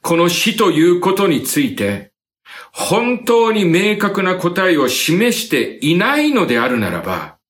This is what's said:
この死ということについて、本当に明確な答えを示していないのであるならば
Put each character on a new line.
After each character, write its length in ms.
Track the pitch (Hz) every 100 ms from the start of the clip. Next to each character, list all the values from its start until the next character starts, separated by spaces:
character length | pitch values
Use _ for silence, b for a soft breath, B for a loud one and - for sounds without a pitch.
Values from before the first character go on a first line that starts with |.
こ 160 | - 170
の 120 | 175
死 280 | 175 208 -
と 140 | 202
い 100 | 151 170
う 100 | 175
こ 140 | 190
と 120 | 196 196
に 160 | 139
つ 180 | - -
い 140 | 135
て、 380 | 95 101 101 - _ _ _ _ B B
本 520 | - - 196 240 247
当 280 | - 233 226
に 120 | 220
明 320 | 185 165 208 208
確 240 | 202 196
な 140 | 190 180
答 360 | 175 175 185
え 60 | 160
を 100 | 131
示 480 | - - 170 240 233
し 120 | -
て 300 | 143 - -
い 140 | 147 170
な 200 | 220 285
い 120 | 302
の 160 | 262 180
で 140 | 120
あ 80 | 127
る 100 | 123
な 120 | 98
ら 100 | 85
ば 400 | 95 87 - - _